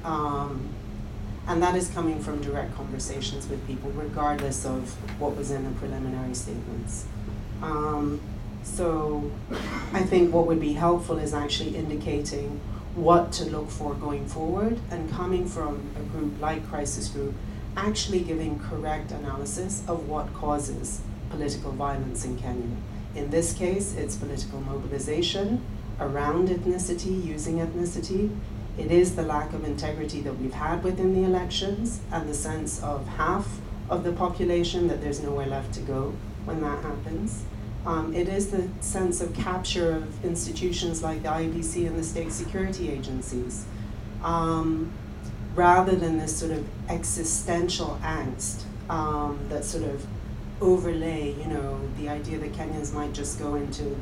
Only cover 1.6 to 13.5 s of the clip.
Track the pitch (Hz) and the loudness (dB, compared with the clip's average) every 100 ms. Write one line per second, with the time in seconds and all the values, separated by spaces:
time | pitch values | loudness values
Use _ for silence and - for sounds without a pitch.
1.6 | 175 180 175 180 165 156 151 147 143 143 | 6 4 2 0 0 0 -2 -2 -2 -2
2.6 | 135 - 135 135 - 139 135 139 - 135 | -2 -4 -6 -4 -4 -4 -4 -4 -4 -6
3.6 | - 131 139 139 151 151 147 147 139 - | -4 -4 -4 -4 -4 0 2 2 0 -2
4.6 | 135 131 127 - - - 147 143 139 139 | -2 -2 -4 -6 -8 -2 -2 -2 -2 -2
5.6 | 135 131 135 131 131 127 127 123 - 107 | -2 -4 -4 -2 -2 -2 -2 -4 -4 -6
6.6 | - 120 - - - - - - - - | -4 -4 -4 -6 -6 -6 -6 -6 -6 -6
7.6 | 156 156 151 147 147 147 - - - - | -4 -2 0 0 0 -2 -4 -8 -8 -8
8.6 | - - 175 160 151 147 147 - - - | -6 0 2 2 2 0 -2 -4 -6 -4
9.6 | - - - 196 185 185 170 170 165 160 | -4 -4 -2 2 6 8 8 8 6 4
10.6 | 151 151 170 175 - 160 151 147 147 - | 4 4 4 4 2 0 0 0 0 0
11.6 | 165 165 160 147 - 143 147 143 143 147 | 0 -2 -2 -2 0 0 0 -2 -4 -4
12.6 | - - - - 160 175 175 - 156 | -6 -6 -6 2 8 10 8 0 -2